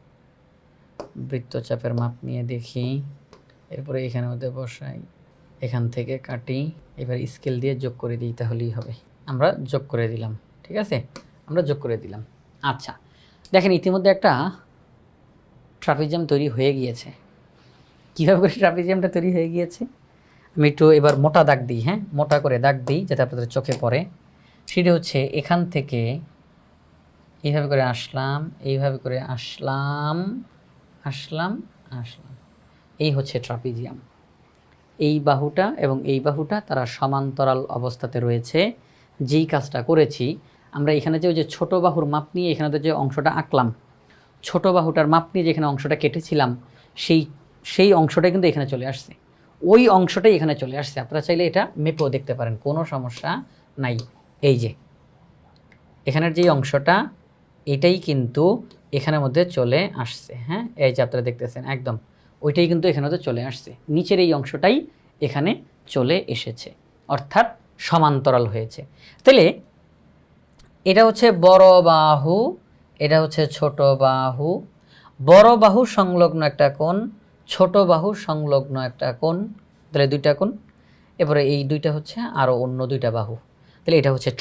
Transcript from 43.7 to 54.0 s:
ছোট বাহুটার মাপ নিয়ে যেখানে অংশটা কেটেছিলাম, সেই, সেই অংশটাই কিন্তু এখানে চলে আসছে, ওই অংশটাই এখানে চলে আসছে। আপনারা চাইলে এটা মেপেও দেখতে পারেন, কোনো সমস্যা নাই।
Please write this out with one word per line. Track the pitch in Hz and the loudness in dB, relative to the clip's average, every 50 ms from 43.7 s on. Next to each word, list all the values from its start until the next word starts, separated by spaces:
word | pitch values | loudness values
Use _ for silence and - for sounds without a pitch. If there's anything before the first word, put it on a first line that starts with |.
| 113 - _ _ _ _ _ _ _ _ _ _ _ _ - | -4 -8 _ _ _ _ _ _ _ _ _ _ _ _ -8
ছোট | - - 170 185 190 180 | -6 -4 0 0 2 2
বাহুটার | 180 160 165 151 160 151 151 | 2 0 0 0 0 2 4
মাপ | 160 165 160 - | 2 2 0 0
নিয়ে | - 185 165 165 | -2 -2 0 0
যেখানে | 147 156 156 147 | 0 0 0 -2
অংশটা | 143 135 143 143 151 151 | -2 -4 -4 -4 -2 -2
কেটেছিলাম, | - 143 - 170 160 - 160 147 135 120 120 120 - - _ _ _ _ _ - - | -2 -2 -2 -6 -6 -2 0 0 0 0 -2 -6 -12 -20 _ _ _ _ _ -6 0
সেই, | - 165 160 151 156 - - _ _ _ _ - | 2 2 2 0 -2 -8 -18 _ _ _ _ -16
সেই | - - - 190 202 185 170 | -4 2 4 4 6 6 4
অংশটাই | 160 143 - 175 165 180 170 | 4 2 2 2 2 2 2
কিন্তু | 190 175 165 | 2 2 0
এখানে | - 147 139 139 | 0 0 -4 -4
চলে | 139 120 127 135 | -6 -6 -6 -8
আসছে, | 131 - - - - _ _ _ _ _ _ _ _ - | -10 -10 -14 -20 -20 _ _ _ _ _ _ _ _ -4
ওই | 151 175 214 240 254 220 196 185 | 2 6 6 6 6 6 4 4
অংশটাই | 180 - - 190 185 220 202 156 | 4 2 0 2 4 4 4 4
এখানে | 156 156 147 - | 2 0 -2 -2
চলে | - 127 131 147 | -6 -8 -8 -8
আসছে। | 139 - - 135 120 | -8 -8 -8 -10 -8
আপনারা | - 156 156 147 | -6 -6 -4 -2
চাইলে | - 175 165 180 160 | -2 0 0 0 0
এটা | - 190 214 - - 151 147 | 0 -2 -2 -2 -4 -4 -4
মেপেও | 160 156 160 156 135 131 | -4 -2 -2 -2 -2 -2
দেখতে | 131 - - 123 123 | -4 -4 -6 -6 -6
পারেন, | 120 117 113 107 - | -6 -6 -6 -6 -4
কোনো | 139 147 160 165 - | -4 -4 -4 -4 -6
সমস্যা | 147 131 123 120 113 - - 151 185 262 262 - _ _ _ _ _ 139 | -6 -8 -8 -10 -12 -10 -8 -6 -6 -8 -10 -14 _ _ _ _ _ -6
নাই। | 135 123 120 113 | -6 -6 -6 -6